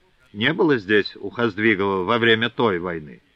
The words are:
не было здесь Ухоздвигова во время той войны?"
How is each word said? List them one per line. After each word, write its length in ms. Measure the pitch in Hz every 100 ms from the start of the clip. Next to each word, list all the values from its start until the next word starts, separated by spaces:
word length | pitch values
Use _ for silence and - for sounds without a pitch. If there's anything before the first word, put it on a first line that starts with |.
| _ _ _
не 220 | 104 123
было 240 | 170 175 131
здесь 360 | 95 107 92
Ухоздвигова 920 | - 98 - 120 95 113 98 98 98
во 140 | 92 117
время 300 | 117 113 117
той 300 | - 120 90
войны?" 420 | 90 82 76 - _